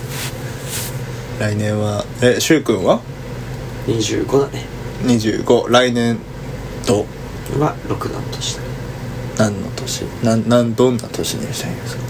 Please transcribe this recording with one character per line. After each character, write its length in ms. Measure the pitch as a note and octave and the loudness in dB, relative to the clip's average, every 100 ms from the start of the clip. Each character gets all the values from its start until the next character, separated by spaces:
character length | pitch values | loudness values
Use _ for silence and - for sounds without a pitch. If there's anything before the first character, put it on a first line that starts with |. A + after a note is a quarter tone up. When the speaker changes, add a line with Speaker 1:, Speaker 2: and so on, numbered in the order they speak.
| - - - - - - - - - - - - - - | -8 -6 -6 -6 -8 -8 -8 -6 -6 -6 -8 -8 -8 -2
Speaker 1:
来 160 | G#2+ G#2 | 0 0
年 240 | G#2+ G#2 | 0 2
は、 240 | G#2 G#2 - - | 0 0 -4 4
え、 200 | B2 A#2 | 6 6
し 100 | - | 6
ゅ 60 | D#3 | 4
う 40 | |
く 120 | A2 | 6
ん 100 | G#2 | 4
は？ 160 | F#2 A3 - - - - - - - - - | 4 4 2 -10 -10 -10 -8 -8 -8 -6 -2
Speaker 2:
二 140 | A2+ | 0
十 240 | A2 A2+ - | 0 0 2
五 100 | C3+ | 2
だ 100 | C#3+ | 2
ね。 160 | - - - - - | -2 -8 -8 -8 -2
Speaker 1:
二 140 | C3 A#2 | 4 4
十 240 | G#2+ G#2 A#2 | 4 2 6
五。 200 | A#2+ - | 6 6
来 240 | A#2+ B2+ | 6 6
年、 260 | A#2+ A#2 A2+ - - - - - - - | 4 2 0 -4 -10 -8 -8 -8 -4 2
ど 200 | G#2 - - - - - - | 2 0 -6 -10 -10 -4 0
う？ 40 | |
Speaker 2:
は、 120 | D3+ - - | 0 -2 -6
六 220 | - - | -4 -4
の 100 | - - | -6 -6
年 220 | - - - | -6 -6 -6
だ 60 | |
ね。 40 | - - - - - - - - | -6 -8 -8 -8 -8 -8 -4 0
Speaker 1:
何 240 | G#2+ G2 | 0 0
の 60 | F2+ - | -4 -6
年？ 280 | - - - - | -6 -4 -6 -2
な 120 | A#2 A2+ | 2 2
ん、 120 | A2+ | 4
な 140 | A#2+ | 4
ん、 140 | A#2 A2 | 4 4
ど 160 | B2+ | 4
ん 60 | B2 | 4
な 100 | - | -2
年 280 | - E2+ - | -4 -4 -4
に 160 | A2 | -6
し 80 | - | -6
た 60 | - | -6
い 40 | |
ん 40 | - | -6
で 100 | - | -6
す 80 | - | -6
か？ 60 | - | -8